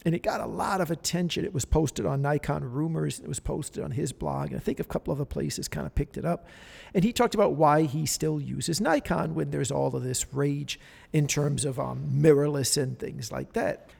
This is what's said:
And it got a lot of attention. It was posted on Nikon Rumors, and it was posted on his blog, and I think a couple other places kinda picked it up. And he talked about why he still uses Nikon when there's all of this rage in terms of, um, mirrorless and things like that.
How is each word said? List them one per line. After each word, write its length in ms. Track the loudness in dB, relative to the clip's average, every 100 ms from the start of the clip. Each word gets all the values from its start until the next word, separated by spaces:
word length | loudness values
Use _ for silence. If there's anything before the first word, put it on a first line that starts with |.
| -2
And 80 |
it 80 | 0
got 180 | 0 -2
a 60 | -2
lot 360 | -4 0 0
of 100 | 0
attention. 520 | -2 -2 0 0 0
It 100 | -2
was 120 | -2 0
posted 400 | 2 2 0 -2
on 160 | 0
Nikon 420 | 2 0 0 -4
Rumors, 540 | -4 -4 -2 -2 -2 -4
and 80 | -8
it 20 |
was 120 | -8
posted 440 | -4 -4 -6 -8
on 80 | -6
his 220 | -4 -4
blog, 360 | -4 -4 -4 -4
and 60 | -6
I 40 |
think 200 | -4 -4
a 40 |
couple 280 | -4 -4 -4
other 140 | -4 -4
places 420 | -4 -4 -4 -6
kinda 220 | -6 -4
picked 260 | -2 -2 -2
it 100 | -4
up. 220 | -4 -6 -20 -20 -20 -4
And 100 | 2
he 80 | 2
talked 220 | 4 2
about 220 | 4 2 6
why 280 | 6 6
he 220 | 4 0 -2
still 340 | -2 -2 -2
uses 400 | -4 -4 -2 0
Nikon 540 | 2 2 2 -2 -2
when 160 | -2 -2
there's 220 | -2 -2
all 240 | 0 0 -2
of 80 |
this 280 | -4 -4 -4
rage 480 | -2 0 0 -6 -10 -14 -20 -2
in 160 | 2 2
terms 380 | 2 0 0 -2
of, 140 | -2
um, 300 | -4 -4 -2
mirrorless 680 | 6 8 8 6 2 0 0
and 180 | 0 -4
things 320 | -8 -8 -8
like 220 | -8 -6
that. 360 | -2 -2 -2 -8 -4